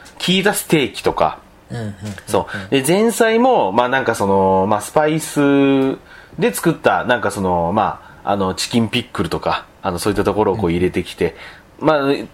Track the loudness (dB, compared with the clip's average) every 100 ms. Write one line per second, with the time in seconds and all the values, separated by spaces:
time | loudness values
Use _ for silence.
0 | -20 -8 -2 0 0 -2 0 0 0 -2
1 | -4 0 -2 -2 -18 -20 -14 -10 -10 -10
2 | -12 -12 -4 -2 -2 -8 -2 0 2 2
3 | 2 2 2 4 4 2 2 0 2 0
4 | 0 0 2 2 4 2 2 -2 0 0
5 | 2 0 -2 0 4 4 4 2 0 -4
6 | -10 -20 -14 -4 -2 0 -2 0 0 0
7 | 0 0 -2 -2 0 0 0 0 0 -4
8 | -14 -10 -4 -2 -2 -4 -2 0 0 -4
9 | -6 -6 -4 -4 -4 -4 -8 -10 -6 -4
10 | -2 0 0 2 0 0 0 0 0 -2
11 | -6 -2 -4 -4 -20 -20 -20 -4 0 2
12 | 2 -2 -4